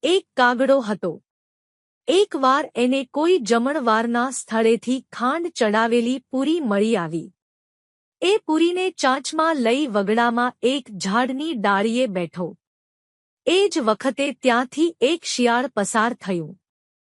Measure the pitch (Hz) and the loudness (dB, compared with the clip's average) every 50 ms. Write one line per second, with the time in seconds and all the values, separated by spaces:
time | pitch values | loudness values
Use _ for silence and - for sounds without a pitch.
0 | - 277 349 392 - _ _ - 254 247 247 233 262 269 269 277 247 208 214 180 | 0 2 0 0 0 _ _ 2 2 2 4 2 2 2 2 2 2 -2 -6 -4
1 | - 180 151 - _ _ _ _ _ _ _ _ _ _ _ _ _ _ _ _ | -4 -6 -6 -8 _ _ _ _ _ _ _ _ _ _ _ _ _ _ _ _
2 | _ - 277 370 415 - - 311 269 262 262 285 311 302 _ - 240 247 262 269 | _ 0 2 2 2 2 0 0 2 2 2 2 0 -2 _ -2 0 2 2 0
3 | 277 - _ 277 302 339 370 359 247 190 233 233 233 262 294 320 262 233 214 220 | -2 -4 _ -2 2 2 2 2 2 2 0 0 2 0 -2 -2 0 2 2 2
4 | 226 233 233 240 240 269 254 - - - 220 220 226 226 233 220 - - 254 262 | 0 0 -2 -2 -2 -2 -4 -8 -10 -4 -2 0 2 2 2 2 0 -2 -4 -4
5 | - _ - - 233 247 277 330 339 339 - - 247 214 202 220 226 233 226 240 | -4 _ -10 -4 -2 -2 -2 -2 -4 -6 -4 -2 -2 0 2 2 2 2 2 2
6 | 233 233 254 269 _ _ - 254 269 285 320 349 311 233 208 202 208 220 226 202 | 2 0 -2 -4 _ _ -4 -2 0 0 0 0 0 0 0 2 2 2 0 0
7 | 170 160 160 170 - - _ _ _ _ _ _ _ _ _ _ _ _ _ _ | -2 -2 -6 -6 -8 -8 _ _ _ _ _ _ _ _ _ _ _ _ _ _
8 | _ _ _ _ - 349 403 427 _ - 311 320 330 339 359 359 370 381 339 - | _ _ _ _ 0 0 0 0 _ 0 0 2 2 2 0 0 -2 -4 -4 0
9 | - 269 254 277 262 - - 311 320 330 330 294 240 220 233 269 311 277 202 208 | 0 0 0 0 -4 -6 -2 0 0 0 0 0 2 0 2 0 0 0 0 -2
10 | 196 190 214 226 233 240 233 233 240 247 - _ - 233 262 285 254 - 214 185 | 0 0 2 2 2 2 0 0 -2 -4 -4 _ -2 -2 0 -2 -6 -10 -12 -8
11 | - 196 190 233 254 247 269 262 294 320 330 233 196 208 202 196 202 226 226 247 | -6 -2 0 0 -2 -2 -4 -6 -6 -6 -6 -2 0 0 2 2 0 0 0 0
12 | 262 247 190 185 175 160 _ 175 180 160 - _ _ _ _ _ _ _ _ _ | -2 -2 -2 -4 -6 -6 _ -8 -10 -10 -10 _ _ _ _ _ _ _ _ _
13 | _ _ _ _ _ _ _ _ _ - 330 381 392 403 - 330 254 208 214 - | _ _ _ _ _ _ _ _ _ 0 2 4 2 2 0 0 0 0 0 0
14 | - 262 269 - 277 285 262 _ - 254 233 233 262 254 - - 311 339 330 _ | 0 -4 -2 -2 -2 -4 -4 _ 0 2 2 2 0 -2 -2 0 0 0 0 _
15 | - 269 330 339 - - - - 247 233 233 240 254 285 _ - 202 190 - 226 | 0 0 0 0 -4 -8 -2 0 2 2 2 2 -2 -2 _ -4 -4 -2 0 0
16 | 214 240 262 - - - 196 175 160 151 190 _ _ _ _ _ _ _ _ _ | 0 0 -2 -6 -6 -6 -4 -4 -6 -8 -14 _ _ _ _ _ _ _ _ _
17 | _ _ | _ _